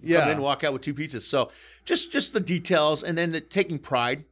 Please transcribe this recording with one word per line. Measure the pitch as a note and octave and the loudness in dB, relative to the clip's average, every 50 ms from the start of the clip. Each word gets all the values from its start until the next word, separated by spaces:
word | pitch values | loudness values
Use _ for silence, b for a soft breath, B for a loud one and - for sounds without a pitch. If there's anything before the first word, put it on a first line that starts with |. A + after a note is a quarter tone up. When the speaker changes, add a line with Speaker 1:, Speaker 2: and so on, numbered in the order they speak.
Speaker 1:
Yeah. | - D#3+ E3 E3+ | 0 4 4 6
Speaker 2:
come | D3+ C#3+ | 6 4
in, | D#3 D3+ | 2 0
walk | C#3 C#3 C#3 - - | 0 -2 -2 0 -2
out | D3+ C3+ | -2 -2
with | C3 | -2
two | - D3+ D3 | -6 -6 -6
pizzas. | C3+ D3+ C#3 B2+ A2+ - | -6 -8 -8 -8 -6 -4
So | - - C#3 A#2+ B B B B B B B B | 0 0 0 0 B B B B B B B B
just, | - - - - - | 0 0 0 0 0
just | - D#4+ - - - | -2 -2 -2 0 -2
the | A3 | -2
details | F3+ D#3+ F3+ E3+ E3+ - F#3 D#3+ D3+ D3+ D#3 C#3+ - | -2 0 -2 -2 0 2 2 4 4 2 2 0 -2
and | D#3+ E3+ | -4 -2
then | E3 E3+ E3+ D#3+ | -2 0 0 -2
the | D#3+ | -4
taking | - - - G3 G3 - E3+ C#3 | -6 -2 0 0 0 0 -2 -6
pride. | - - C3+ B2 A#2+ A#2+ C3+ D3 D3+ - | -4 -2 0 0 0 0 -2 -4 -8 -16